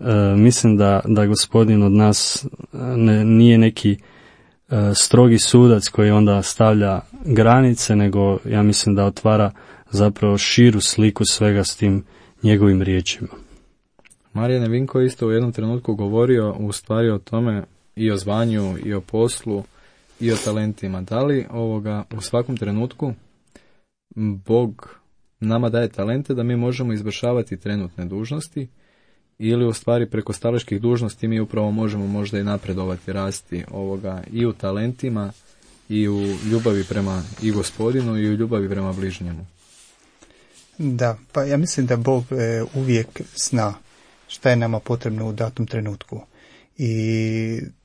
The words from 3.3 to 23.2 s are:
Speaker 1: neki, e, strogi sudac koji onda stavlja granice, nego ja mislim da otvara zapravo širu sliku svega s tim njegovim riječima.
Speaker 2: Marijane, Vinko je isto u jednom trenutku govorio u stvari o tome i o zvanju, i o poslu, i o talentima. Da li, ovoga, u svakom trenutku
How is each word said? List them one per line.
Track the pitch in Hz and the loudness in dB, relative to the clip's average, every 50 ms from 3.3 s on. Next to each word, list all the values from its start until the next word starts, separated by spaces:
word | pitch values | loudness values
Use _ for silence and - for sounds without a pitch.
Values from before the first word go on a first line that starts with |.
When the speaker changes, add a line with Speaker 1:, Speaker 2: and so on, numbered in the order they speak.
| 113 113 117 120 117 113 | 6 8 8 10 8 8
Speaker 1:
neki, | 113 110 110 - - 104 101 - - _ _ - - - _ _ _ _ _ _ _ _ | 6 4 2 2 0 0 0 0 -6 _ _ -20 -20 -20 _ _ _ _ _ _ _ _
e, | - 104 104 101 101 | -2 0 0 0 0
strogi | - - - - 120 123 120 117 104 | 0 2 4 6 6 8 8 6 4
sudac | - - - 120 123 120 113 104 - - | 4 4 6 8 8 8 6 4 2 -2
koji | - - 107 104 | 0 2 4 6
onda | 104 104 104 104 101 101 | 6 6 6 4 4 2
stavlja | 98 - - - 113 110 107 107 104 101 95 90 - - - - - | 0 -4 0 2 4 4 4 4 2 0 0 -4 -6 -10 -16 -10 -4
granice, | 160 120 113 110 113 120 131 131 123 117 - - - 107 | 0 2 4 6 6 6 6 6 4 2 0 0 2 2
nego | 104 104 101 95 101 98 98 98 - - | 4 4 2 2 2 2 2 0 0 -2
ja | 107 110 104 | -2 0 2
mislim | 104 104 101 - - 110 101 | 4 4 2 2 0 2 2
da | 101 101 | 2 2
otvara | 101 101 - - 110 107 104 104 101 - - - - - - _ _ | 0 0 0 0 2 4 4 2 0 -2 -8 -20 -20 -20 -20 _ _
zapravo | 107 101 104 104 101 - - 104 101 101 | 0 2 2 2 2 2 0 2 2 2
širu | - - - - 120 120 110 101 | 0 0 4 6 6 6 6 4
sliku | - - - - 107 110 101 - 110 | 0 -2 0 2 2 2 2 0 -2
svega | - - - 107 104 101 101 95 | -2 0 0 2 2 2 0 0
s | - - | -2 -4
tim | - 104 101 98 98 - - _ - - _ _ _ | -2 0 0 0 0 -2 -8 _ -20 -20 _ _ _
njegovim | - 107 107 101 104 101 95 92 | 2 2 4 6 6 4 4 4
riječima. | 95 95 95 92 85 - - - - - - - - _ - _ _ _ _ _ _ _ _ _ _ _ _ _ _ _ | 2 0 -2 -2 -2 -4 -8 -8 -10 -14 -14 -18 -20 _ -20 _ _ _ _ _ _ _ _ _ _ _ _ _ _ _
Speaker 2:
Marijane, | - 107 113 123 127 127 120 113 | -6 -4 -2 0 0 0 0 0
Vinko | 117 123 135 131 - 131 | 0 -2 -2 -2 0 0
je | 127 | 0
isto | 127 - - 120 | 0 0 -2 -2
u | 113 | 0
jednom | 110 113 123 120 | 0 0 0 0
trenutku | 117 - 110 113 120 123 120 - 107 | -2 -4 -4 -4 -4 -4 -4 -6 -4
govorio | 101 104 101 107 113 120 127 127 117 107 107 | -4 -4 -2 0 2 2 4 4 2 2 -2
u | 98 - 107 104 | -4 -4 -6 -6
stvari | 98 - - - 110 113 117 113 | -8 -10 -6 -4 -2 0 0 0
o | 107 95 | 0 -2
tome | - - - 113 120 117 107 101 - - _ _ _ _ _ | -6 -6 -4 -4 -2 -2 -4 -4 -8 -10 _ _ _ _ _
i | 104 110 110 | -4 -2 -2
o | 104 | -2
zvanju, | 95 90 101 101 110 117 113 110 107 101 95 92 80 - | -2 -4 -4 -2 -2 0 0 -2 -2 -2 -4 -6 -6 -6
i | 107 104 | -6 -8
o | 98 | -8
poslu, | 92 - - 110 117 120 - - - 113 104 101 98 - _ _ _ _ _ _ _ _ _ _ | -8 -6 -2 -2 0 -2 -2 -6 -8 -8 -8 -8 -8 -12 _ _ _ _ _ _ _ _ _ _
i | 117 117 | -2 -2
o | 110 101 - | -2 -2 -2
talentima. | 110 107 107 107 107 104 - - 95 92 92 | -4 -4 -2 -4 -4 -6 -6 -8 -8 -8 -8
Da | 92 - 107 117 | -8 -6 -4 -4
li, | 135 147 143 131 - - | -2 -2 -2 -2 -4 -6
ovoga, | 120 117 117 113 110 107 104 107 104 104 104 - - | -8 -6 -6 -4 -6 -6 -6 -6 -8 -8 -10 -10 -14
u | 107 | -14
svakom | 101 - - 120 120 - 131 | -10 -4 -4 -4 -4 -4 -6
trenutku | 117 104 101 101 110 120 127 - - 151 135 113 - | -6 -6 -4 -4 -4 -4 -6 -8 -8 -8 -8 -8 -10